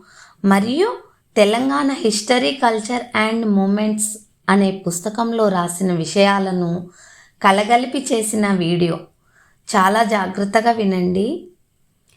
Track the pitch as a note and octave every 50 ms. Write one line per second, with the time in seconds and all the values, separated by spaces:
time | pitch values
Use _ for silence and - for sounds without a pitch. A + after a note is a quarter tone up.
0 | - _ - - - - _ _ - G3 G3 G3+ G#3 A#3+ C4 E4 G4+ B4 B4+ -
1 | - _ _ _ _ _ - G#3+ G3+ G3+ A3 A#3+ C4 C4+ C#4 D4 C#4+ C#4 C4+ -
2 | - G#3+ G#3+ - - - B3 B3 C4+ C#4+ C4+ - C4 A#3 A3 G#3+ G#3+ A#3+ B3 A#3+
3 | - - - G#3+ G#3+ A3 A3+ A3+ A3+ G#3+ G3+ G3 F#3+ G3 G3+ G#3 G#3+ G#3+ G#3+ G#3+
4 | - - - - - _ _ _ _ F#3 F#3+ G3+ G3 F#3+ F#3+ - - F3 E3+ -
5 | - G#3+ G#3+ A#3 A3+ A#3 A#3 A3+ G#3+ G3+ F#3+ F3 F3 E3+ F3 - F#3+ F3+ F3 E3
6 | D#3+ - - G3+ G3 G3+ G3 G3 F#3+ F#3+ F#3 F3+ F3 E3+ F3 F3+ F3 F3 - -
7 | - - - - - _ _ - - G3 G3 G3+ G#3 A#3 A#3+ B3 B3+ B3 - C#4
8 | C4 - B3+ A3 G#3+ G#3+ G#3+ G#3+ G#3 G3+ F#3+ F3+ E3+ E3 F3 E3+ F3 E3 - -
9 | - - _ _ _ _ _ _ _ _ _ _ _ - - G3 F#3 G3 G#3 A3+
10 | A3+ G3+ A3 G3+ F#3 F#3+ F#3+ G3 G3+ G3 A3+ A3 A3 A#3 A#3 A3+ G3+ G3 F#3 F3+
11 | F3+ F3+ F3+ F#3+ G#3 B3+ E4+ - - - _ _ _ _ _ _ _ _ _ _
12 | _ _ _